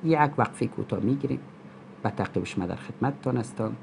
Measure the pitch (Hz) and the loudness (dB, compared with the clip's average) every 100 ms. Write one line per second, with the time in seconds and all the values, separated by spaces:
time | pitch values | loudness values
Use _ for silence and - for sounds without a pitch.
0 | 165 160 147 143 113 - 120 - 104 101 | 4 6 6 6 2 4 -2 -2 -2 0
1 | 107 139 131 131 - - - - - - | 2 2 2 -2 -4 -16 -18 -18 -18 -4
2 | 101 101 98 92 - - 90 90 - - | -4 0 -2 0 -2 -2 -2 -4 -6 -2
3 | 131 139 135 127 117 - 113 117 | -2 0 0 0 -2 -2 -2 -2